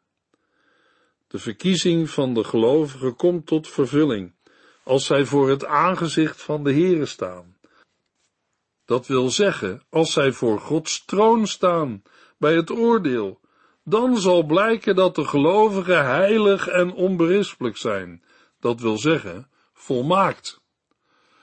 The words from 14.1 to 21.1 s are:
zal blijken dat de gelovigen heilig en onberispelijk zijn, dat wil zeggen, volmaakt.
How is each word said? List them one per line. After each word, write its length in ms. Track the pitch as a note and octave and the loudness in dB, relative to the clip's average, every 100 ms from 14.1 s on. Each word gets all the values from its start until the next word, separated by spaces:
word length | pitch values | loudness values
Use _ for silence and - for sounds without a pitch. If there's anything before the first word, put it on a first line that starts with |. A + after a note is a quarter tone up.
| A#3+ | 2
zal 260 | F#3 F3 | 4 2
blijken 520 | D3+ E3+ A3 A3+ G#3+ F#3 | 4 2 2 0 0 2
dat 200 | F3+ E3+ | 2 0
de 100 | C#3 | -2
gelovigen 800 | D3 D3+ G3+ G#3+ F#3+ F3 E3+ C3+ | 0 2 4 2 0 0 2 2
heilig 640 | C#3+ G3 A3 G3+ G3 F3+ | 2 2 2 2 0 0
en 260 | F3+ F3+ | 0 0
onberispelijk 840 | F#3+ F#3 F3+ E3 G3+ F#3 - B2 - | 0 -2 2 2 2 -2 -6 -8 -6
zijn, 460 | A#2+ G2 F2 E2+ _ _ _ _ | -6 -6 -8 -16 _ _ _ _
dat 200 | A#2+ A#2 | -4 -2
wil 180 | A#2 G#2+ | -2 -2
zeggen, 520 | C#3 D#3 G2+ F2 - _ _ | 0 -2 -4 -14 -18 _ _
volmaakt. 880 | _ - B2+ C#3+ F#3 F3+ A#2 - - _ _ _ _ _ | _ -6 -4 0 2 0 -2 -12 -18 _ _ _ _ _